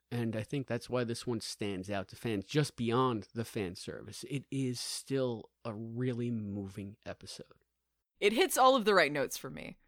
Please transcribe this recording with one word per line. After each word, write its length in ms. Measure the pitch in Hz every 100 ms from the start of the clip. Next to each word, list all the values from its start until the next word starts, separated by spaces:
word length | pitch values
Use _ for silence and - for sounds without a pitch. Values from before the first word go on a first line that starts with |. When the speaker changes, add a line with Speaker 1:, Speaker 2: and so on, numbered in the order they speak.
| -
Speaker 1:
And 240 | 120 117 110
I 80 |
think 240 | 104 143 127
that's 220 | 120 -
why 160 | 123 117
this 200 | 117 -
one 140 | 113
stands 500 | - - 104 92 95
out 200 | 98 92
to 80 | -
fans, 260 | 117 101
just 320 | - 151 143 -
beyond 520 | 117 120 131 110 -
the 120 | 117 113
fan 300 | 117 92 95
service. 500 | - 58 - - -
It 140 | 139 -
is 280 | 139 127 120
still 720 | - - - 135 127 113 - _
a 100 | 117
really 560 | 104 113 117 127 120 120
moving 680 | 113 104 101 95 101 98 104 90
episode. 400 | 87 95 - - _ _ _ _ _ _ -
Speaker 2:
It 140 | 208
hits 240 | 226 359 269
all 180 | 262 269
of 80 |
the 100 | 202
right 180 | 190 147
notes 260 | 147 - -
for 120 | 139
me. 280 | 151 - -